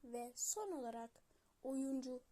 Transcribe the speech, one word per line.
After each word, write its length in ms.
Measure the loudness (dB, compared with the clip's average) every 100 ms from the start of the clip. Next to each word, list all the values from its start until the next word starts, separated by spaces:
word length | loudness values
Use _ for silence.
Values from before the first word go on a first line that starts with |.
Ve 280 | -6 -4 -4 0
son 360 | 0 2 2
olarak 380 | 0 -2 -4 -6 -12 -20 -20 _ _
oyuncu 600 | 0 2 4 2 0 -6 -8